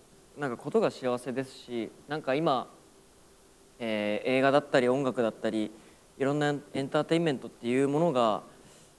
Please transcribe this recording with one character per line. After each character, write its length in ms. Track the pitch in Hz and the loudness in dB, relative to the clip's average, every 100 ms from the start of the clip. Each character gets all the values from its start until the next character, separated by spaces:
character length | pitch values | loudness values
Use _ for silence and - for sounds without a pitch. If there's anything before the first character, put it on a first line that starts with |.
| - - - - | -20 -20 -18 -8
な 120 | 139 | -6
ん 20 | |
か 60 | 117 | -6
こ 140 | 143 | -2
と 100 | 220 | 0
が 100 | 160 | 0
幸 260 | - 127 123 | 0 -2 -2
せ 140 | 139 | -4
で 120 | 123 | -6
す 100 | 131 | -6
し、 380 | - - 120 104 - - | -10 -8 -6 -6 -8 -10
な 80 | 151 | -6
ん 60 | |
か 120 | - | -2
今、 340 | 139 165 123 - - - - - - - - - - - - | 0 2 0 -2 -16 -20 -20 -20 -20 -20 -20 -20 -20 -20 -8
え 440 | 117 107 104 104 131 | -4 -2 0 -2 0
ー、 20 | |
映 120 | 131 | 2
画 80 | 135 | 4
だ 80 | 143 | 4
っ 40 | 147 | 2
た 120 | 143 | 2
り 80 | 123 | 2
音 160 | 131 | 2
楽 180 | 131 123 | 0 0
だ 60 | 110 | -2
っ 40 | |
た 160 | - 113 | -2 -2
り、 220 | 110 107 - - - - - | -2 -4 -8 -20 -20 -14 -4
い 60 | |
ろ 80 | 135 | -2
ん 60 | 147 | 0
な 140 | 147 143 - | 0 -2 -6
エ 80 | 139 | -6
ン 60 | 135 | -2
タ 140 | 151 | 0
ー 20 | |
テ 100 | 147 | 2
イ 40 | 165 | 2
ン 60 | |
メ 80 | 165 | 2
ン 60 | 127 | -2
ト 80 | 113 | -6
っ 20 | |
て 180 | - 120 | -6 0
い 140 | 131 | 2
う 60 | 139 | 2
も 120 | 147 | 2
の 120 | 170 | 2
が、 300 | 127 113 98 - - - - - | 4 2 2 -4 -20 -20 -20 -20